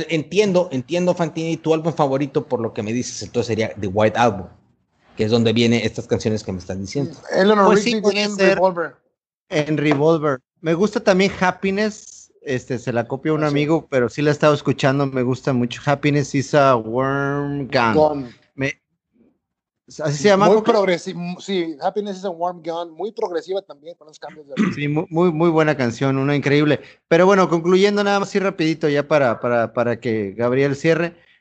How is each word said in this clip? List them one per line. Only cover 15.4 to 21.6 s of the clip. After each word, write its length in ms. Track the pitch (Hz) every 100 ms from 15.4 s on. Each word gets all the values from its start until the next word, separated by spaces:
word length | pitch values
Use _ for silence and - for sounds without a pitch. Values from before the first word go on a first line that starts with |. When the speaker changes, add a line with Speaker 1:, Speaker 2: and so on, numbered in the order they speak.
| -
Speaker 3:
mucho. 280 | 123 120 - -
Happiness 480 | 139 147 143 139
is 200 | 139 123
a 200 | 147 135
Worm 960 | 123 110 120 135 139 139 143 143 143 127
Gun. 260 | 131 117
Speaker 2:
Gun. 400 | 151 151 147 123 - _ -
Speaker 3:
Me, 240 | 135 - _ _ _ _ _ _ _ _ _ _ _ -
¿así 140 | 151 147
se 60 | 196
llama, 180 | 190 208
Speaker 2:
Muy 100 | 214
Speaker 3:
Coque? 160 | 220
Speaker 2:
progresi-, 640 | 226 190 170 190 175 175 180
sí, 360 | - 196